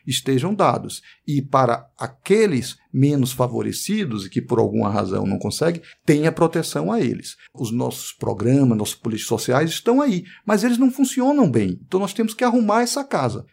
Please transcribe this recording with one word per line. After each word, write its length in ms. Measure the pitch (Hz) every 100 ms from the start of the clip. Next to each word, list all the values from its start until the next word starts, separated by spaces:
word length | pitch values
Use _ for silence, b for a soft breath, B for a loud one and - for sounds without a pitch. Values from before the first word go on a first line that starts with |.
| B
estejam 480 | 127 - 135 160
dados. 460 | 208 165 113 98 - b b -
E 140 | 143
para 460 | 139 135 123 117 - -
aqueles 760 | 120 - - 202 214 135 - - _
menos 400 | 135 139 147 127
favorecidos 920 | - 123 113 107 107 - 214 180 107 98
e 40 |
que 120 | -
por 160 | 123 113
alguma 320 | 107 110 107
razão 340 | 101 98 98
não 140 | 98 98
conseguem, 420 | 104 - 156 170 B B
tenha 260 | - 147 156
proteção 600 | 160 165 165 160 147 165
a 80 | 226
eles. 360 | 135 107 - - b
Os 180 | - 117
nossos 400 | 117 127 - -
programas, 640 | - 113 101 113 135 135 110
nossas 180 | 104
políticas 340 | - 117 110 -
sociais 420 | 110 - 123 165
estão 320 | 160 - 254
aí, 220 | 294 180 - B
mas 180 | - 220
eles 140 | 240 233
não 140 | 262
funcionam 600 | 247 262 - 254 294 208
bem. 300 | 117 98 90 -
Então 120 | 185
nós 140 | 196
temos 220 | - 220
que 100 | -
arrumar 380 | 247 240 214 208
essa 200 | 240 -
casa. 440 | 277 196 127 101 -